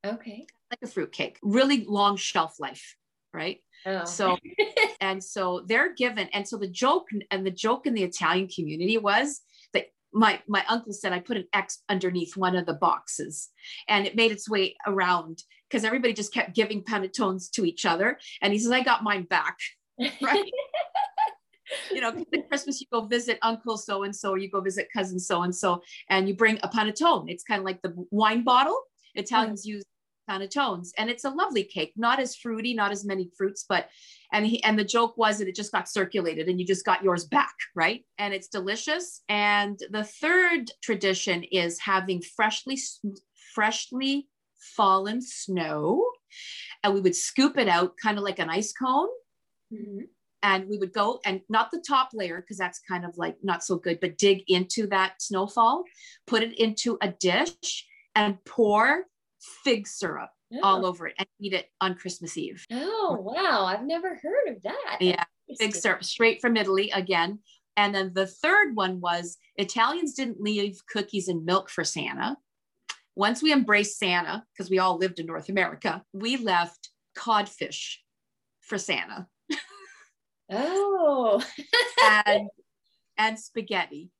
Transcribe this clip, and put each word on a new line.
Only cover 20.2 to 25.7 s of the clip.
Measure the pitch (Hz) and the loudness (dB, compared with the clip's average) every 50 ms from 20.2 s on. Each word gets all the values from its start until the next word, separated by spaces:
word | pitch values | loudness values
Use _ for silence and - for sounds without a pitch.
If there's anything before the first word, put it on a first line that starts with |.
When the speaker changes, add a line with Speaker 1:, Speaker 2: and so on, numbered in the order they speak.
Speaker 2:
Right? | 277 240 302 403 403 | 0 2 2 2 2
Speaker 1:
<laughs> | - - 508 554 - - 659 - - _ 784 807 - - - 880 880 - _ _ _ _ _ _ - 571 - - - | -2 -4 -8 -6 -4 -4 -6 -6 -2 _ -2 -2 -2 0 -2 -2 -2 -2 _ _ _ _ _ _ -10 -8 -8 -6 -4
Speaker 2:
You | 392 269 | -4 -2
know, | 254 226 | -2 -2
'cause | 226 - 330 _ - | -2 -4 -6 _ -2
at | 330 - - | -2 0 0
Christmas, | 285 277 - 285 269 - | -4 -4 -2 -4 -8 -8
you | 262 _ | -6 _
go | 240 226 214 | -2 -2 0
visit | 208 240 240 233 240 226 - | 0 -2 -2 0 -2 -2 0
Uncle | - 226 226 220 _ 240 220 | 0 0 0 -2 _ -6 -6
so-and-so, | 208 - - 202 196 196 202 202 - - 202 | -6 -4 -4 -4 -4 -4 -6 -6 -6 -4 -2
or | 190 | -2
you | 190 196 190 | -2 -4 -2
go | 196 196 | -4 -2
visit | 185 190 185 196 - - - | -2 -2 -4 -4 -6 -4 -2
cousin | 214 190 185 185 | -4 -4 -2 -4
so-and-so, | 180 180 - 185 175 175 175 180 - - 185 | -6 -2 -2 0 0 0 -2 -2 0 0 0